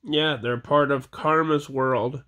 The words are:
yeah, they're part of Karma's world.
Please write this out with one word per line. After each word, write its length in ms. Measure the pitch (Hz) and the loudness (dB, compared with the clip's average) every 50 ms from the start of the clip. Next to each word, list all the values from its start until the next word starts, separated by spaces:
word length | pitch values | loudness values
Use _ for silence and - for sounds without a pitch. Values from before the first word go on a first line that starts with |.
yeah, 360 | - 190 151 151 156 156 147 120 | -6 -2 -2 0 0 0 -2 -2
they're 160 | 104 120 123 | -4 -4 -4
part 340 | 120 - - 147 147 143 139 | -4 -2 2 4 4 4 4
of 200 | 143 131 120 - | 0 -2 -4 -10
Karma's 580 | - - - 151 156 160 160 160 151 147 147 - | -14 -4 0 2 2 2 2 2 0 -2 -2 -4
world. 540 | 135 131 131 131 131 117 107 127 139 135 - | -4 -2 0 0 0 0 0 -2 -4 -8 -14